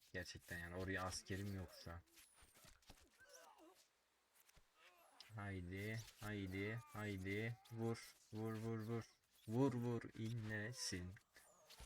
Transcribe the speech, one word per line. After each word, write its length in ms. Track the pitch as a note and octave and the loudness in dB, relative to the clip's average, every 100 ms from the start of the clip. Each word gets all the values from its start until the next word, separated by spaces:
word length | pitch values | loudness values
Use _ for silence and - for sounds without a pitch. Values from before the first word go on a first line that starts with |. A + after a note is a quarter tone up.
| - | -8
Gerçekten 460 | F2+ F2 - - F2 | -4 -4 -6 -6 -4
yani 160 | E2+ F2 | -2 0
oraya 280 | F#2 F#2+ | 2 4
askerim 520 | F#2 F#2 - F#2+ G2+ G2 | 2 0 -2 0 0 0
yok 140 | F2 - | -2 -6
şu 80 | - | -8
an. 100 | E2+ - - - - - - - - - - - - B4+ C5+ - - D#4+ F#4 - _ _ _ _ - - - - - - - - - - G#2+ | -8 -10 -20 -20 -20 -20 -20 -20 -18 -18 -20 -20 -20 -20 -18 -18 -18 -18 -20 -20 _ _ _ _ -20 -20 -20 -20 -20 -20 -20 -20 -18 -10 -4
Haydi, 600 | G2+ G2 F2 F#2+ G#2 A2+ A2+ - | -2 0 0 0 0 0 -2 -6
haydi, 600 | G#2+ G#2 F#2+ F#2+ G2+ A#2 - | -2 0 2 2 2 2 -2
haydi. 640 | G#2+ G#2 G2 F#2 G2+ A2+ A#2 - | -2 0 0 2 2 2 0 -4
Vur, 440 | A2+ A2+ A2+ - - - | 2 2 2 -2 -16 -6
vur, 200 | G#2+ A2 | 0 0
vur, 260 | A2 A2+ A2+ | 2 2 0
vur. 240 | A2 A#2 A2 - _ - - | 2 0 -2 -10 _ -12 2
Vur, 260 | A2+ C#3 | 6 8
vur, 280 | B2 A#2+ A#2 - | 6 4 2 0
inlesin. 1000 | - A2+ A#2 G#2+ G#2+ A2 B2+ - F#2 F2+ G2+ - - - - - - | -2 0 0 0 0 0 -2 0 0 -2 -8 -14 -20 -20 -20 -20 -14